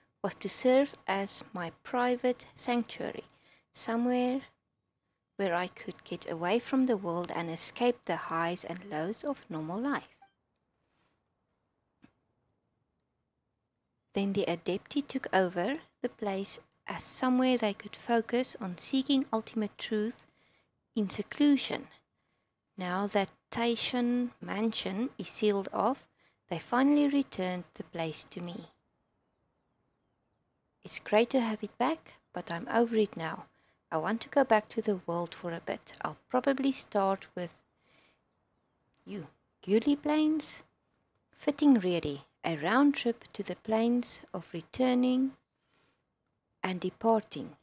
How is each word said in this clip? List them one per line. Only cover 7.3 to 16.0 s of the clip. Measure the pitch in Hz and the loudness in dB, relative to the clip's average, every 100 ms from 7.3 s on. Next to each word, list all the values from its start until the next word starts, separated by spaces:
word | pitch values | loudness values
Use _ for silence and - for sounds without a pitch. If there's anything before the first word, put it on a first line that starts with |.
and | - 170 | -4 -4
escape | 165 - - 240 240 - | 0 0 2 0 0 -2
the | 165 | -4
highs | - 165 165 180 | -2 -2 0 -2
and | - 175 196 | -6 -10 -8
lows | 151 165 226 | -6 -4 -4
of | 302 277 - | -6 -8 -8
normal | 160 156 185 | -8 -6 -4
life. | 269 269 - _ _ _ _ _ _ _ _ _ _ _ _ _ _ _ _ _ _ _ - _ _ _ _ _ _ _ _ _ _ _ _ _ _ _ _ _ _ _ _ | -2 -4 -6 _ _ _ _ _ _ _ _ _ _ _ _ _ _ _ _ _ _ _ -20 _ _ _ _ _ _ _ _ _ _ _ _ _ _ _ _ _ _ _ _
Then | 196 196 | -4 -2
the | 196 - | 0 -2
Adepti | 170 - 185 - 285 277 | -2 -2 -4 -4 -6 -4
took | 269 - | -4 0
over | 190 180 180 190 302 - _ | 2 2 0 -2 -4 -8 _